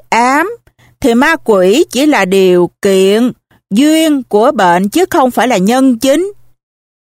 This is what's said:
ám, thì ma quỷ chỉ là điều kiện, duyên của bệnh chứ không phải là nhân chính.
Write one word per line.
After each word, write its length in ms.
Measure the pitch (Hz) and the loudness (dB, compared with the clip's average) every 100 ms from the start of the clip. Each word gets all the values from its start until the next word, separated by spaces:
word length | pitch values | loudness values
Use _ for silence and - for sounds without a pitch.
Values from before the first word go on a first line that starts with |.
| - | -4
ám, 480 | 220 247 285 370 466 _ _ _ - | -2 0 0 -4 -8 _ _ _ -6
thì 140 | 262 | -2
ma 220 | 233 294 320 | 0 0 -2
quỷ 400 | - 196 185 240 - | 0 0 2 2 0
chỉ 160 | 233 302 | -2 0
là 180 | 247 | 0
điều 460 | 190 196 190 180 175 _ | 0 2 2 2 0 _
kiện, 500 | 196 190 190 208 247 - _ _ - | -2 0 0 0 -2 -6 _ _ -6
duyên 520 | 196 294 320 320 285 | 0 0 2 0 -2
của 300 | 240 208 240 | -2 0 0
bệnh 360 | 262 180 175 202 | 2 2 0 0
chứ 160 | 311 359 | -2 -2
không 200 | 339 262 | 0 -2
phải 180 | 233 233 | -2 -2
là 80 | 220 | 0
nhân 420 | 190 254 269 226 | 0 0 0 0
chính. 340 | 269 302 392 - - _ _ _ _ _ _ | 0 -2 -4 -10 -20 _ _ _ _ _ _